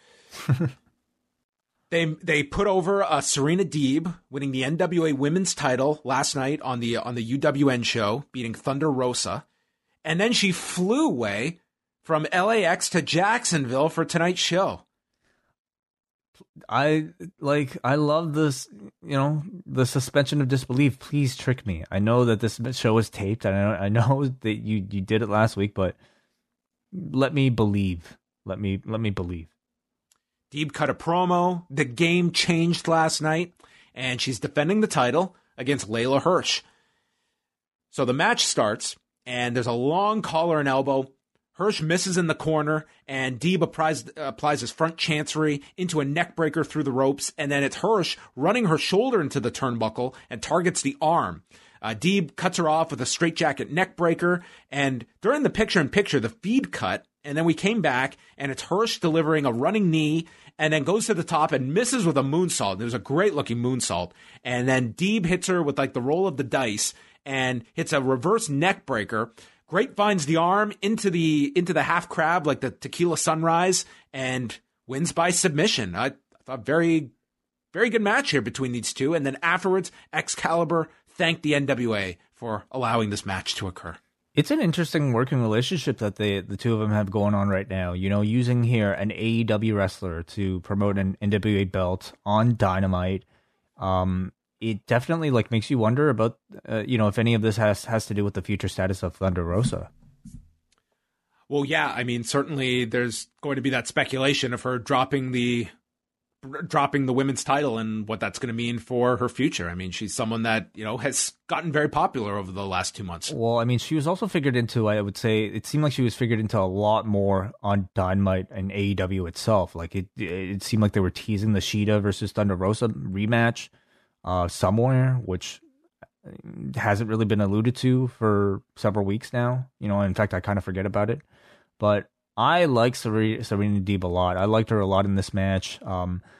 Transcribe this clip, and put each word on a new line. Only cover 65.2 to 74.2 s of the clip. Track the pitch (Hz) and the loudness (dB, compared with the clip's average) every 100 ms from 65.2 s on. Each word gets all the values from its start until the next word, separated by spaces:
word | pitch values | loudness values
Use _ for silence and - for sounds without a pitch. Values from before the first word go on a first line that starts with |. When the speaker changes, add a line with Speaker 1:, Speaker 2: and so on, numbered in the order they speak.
| 170 | 0
Speaker 2:
hits | 180 185 | 0 0
her | 180 | 0
with, | 147 139 | 0 0
like, | 135 | -2
the | 135 | -2
roll | 123 165 190 | -2 0 0
of | 135 | -2
the | |
dice | 117 143 123 104 - - - _ 139 | -2 -2 -2 -2 -4 -6 -20 _ -6
and | 135 131 123 - | -2 -2 -2 -6
hits | - 165 | -8 -2
a | 143 | 0
reverse | 131 131 147 226 220 | 2 2 2 0 0
neck | 139 175 190 - | 0 2 0 -2
breaker. | 120 101 110 117 - - _ - | -4 -2 -4 -4 -8 -20 _ -4
Great | 175 269 - | -2 0 2
finds | 208 196 139 | 2 2 2
the | 160 | 2
arm | 170 202 208 - | 4 4 2 -2
into | 202 220 202 | -2 0 0
the, | 170 160 151 143 | 2 2 2 2
into | 180 175 | 0 0
the | 160 | 2
half | 135 170 - | 2 0 -2
crab, | - 160 175 147 | 0 2 2 0
like | 131 | -2
the | 127 | -4
tequila | - 135 - 175 170 | -6 -10 -2 0 0
sunrise, | - 160 165 165 180 180 - - _ | 0 0 2 2 2 0 -2 -16 _
and | 135 | -6